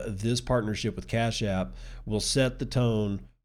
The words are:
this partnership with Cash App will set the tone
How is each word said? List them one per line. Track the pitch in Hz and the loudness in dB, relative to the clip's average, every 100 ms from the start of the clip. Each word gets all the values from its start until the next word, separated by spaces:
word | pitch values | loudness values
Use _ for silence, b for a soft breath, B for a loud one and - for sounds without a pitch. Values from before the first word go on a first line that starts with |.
this | - 98 110 120 | -4 -2 0 0
partnership | - 127 107 104 113 95 | 2 2 2 0 -2 -4
with | 87 | -2
Cash | 113 117 - | 0 2 0
App | 107 95 92 B B B | 0 0 -2 B B B
will | - 107 | -2 -2
set | - 139 127 127 | 2 2 2 0
the | 120 | -2
tone | 127 123 110 104 98 - _ | 2 4 4 2 -2 -6 _